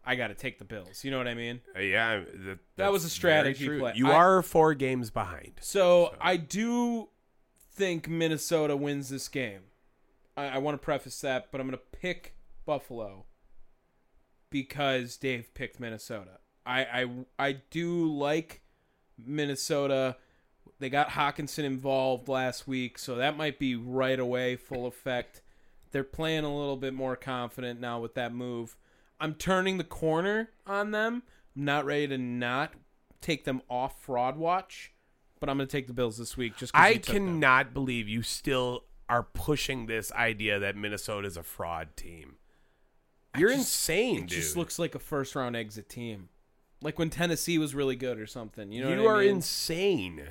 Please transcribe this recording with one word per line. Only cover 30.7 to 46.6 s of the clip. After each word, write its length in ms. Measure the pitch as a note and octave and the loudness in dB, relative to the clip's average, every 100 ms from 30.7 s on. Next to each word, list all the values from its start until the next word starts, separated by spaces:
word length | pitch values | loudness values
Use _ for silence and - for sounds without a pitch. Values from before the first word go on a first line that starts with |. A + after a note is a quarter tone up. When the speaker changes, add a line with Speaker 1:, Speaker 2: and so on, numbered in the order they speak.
| G3+ G#3 | -2 0
Speaker 1:
them. 300 | G#3+ A3+ A#3+ - - _ - | 0 0 -2 -10 -20 _ -4
I'm 80 | |
not 200 | C#3+ D3 | 0 0
ready 220 | C#3 D3 D3 | 2 0 0
to 100 | C3+ | -2
not 540 | B2 B2 A#2+ B2+ D#3 - _ _ _ _ | -2 -2 0 0 -2 -6 _ _ _ _
take 240 | - D3+ | -4 -2
them 160 | - B2+ - | -2 -6 -4
off 320 | B2 C3+ - | -4 -4 -8
fraud 340 | - B2 B2+ D3 | -4 0 0 0
watch, 540 | E3 F3+ F#3 - - _ _ _ _ _ | 0 0 -2 -18 -18 _ _ _ _ _
but 80 | C#3+ | -2
I'm 60 | C#3 | -2
gonna 80 | C3+ | -2
take 200 | D3 B2+ | -4 -4
the 40 | |
Bills 240 | B2 A#2+ A2 | -2 -2 -2
this 180 | A2+ - | -10 -4
week 200 | A#2+ - | -6 -6
just 160 | B2 | 4
'cause 80 | D3 | 8
Speaker 2:
I 100 | F#3+ | 8
Speaker 1:
you 80 | A3+ | 6
took 140 | - | 2
them. 120 | G3+ F#3+ | 0 2
Speaker 2:
cannot 480 | E3 C#3 B2+ C3+ | 4 8 6 4
believe 340 | C3 C3 A#2+ G#2+ | -2 -2 -2 -2
you 140 | A2+ | -2
still 640 | A2+ - - C3 B2 B2 - - - | -2 -4 -2 0 0 -4 -12 -18 0
are 140 | A#2+ | 0
pushing 600 | - - - C#3+ - C3 A2+ | 0 -6 0 0 0 -4 -4
this 260 | A2+ G2+ | -4 -4
idea 460 | - A#2 G#2+ G#2+ G2+ | 0 0 2 0 2
that 160 | G2+ G2+ | 0 -2
Minnesota 500 | G#2 G#2 - G#2 G2+ | -6 -6 -6 -4 -4
is 100 | E2+ | -8
a 60 | |
fraud 540 | - - E2+ E2 D#2 - | -12 -8 -6 -6 -8 -12
team. 400 | F2 E2 C2+ - _ _ _ _ _ _ _ _ _ | -14 -14 -20 -20 _ _ _ _ _ _ _ _ _
Speaker 1:
I 60 | C3+ | 4
Speaker 2:
You're 80 | G3 | 4
Speaker 1:
just, 80 | C4+ | 4
Speaker 2:
insane, 640 | B3 - - G3 B3 C#3+ | 0 -2 0 2 2 0
Speaker 1:
it 20 | E3 | -2
just 240 | F3 D#3+ | -2 -2
Speaker 2:
dude. 40 | E3 | -2
Speaker 1:
looks 200 | D#3+ - | -4 -4
like 160 | E3 | -4
a 40 | C3 | -6
first 340 | - D3 C3 | -6 -4 -4
round 220 | C#3+ B2+ A#2 | -4 -4 -4
exit 320 | A2 G#2+ - | -6 -12 -14
team. 400 | - A#2 G2+ F2+ _ _ _ | -10 -10 -10 -14 _ _ _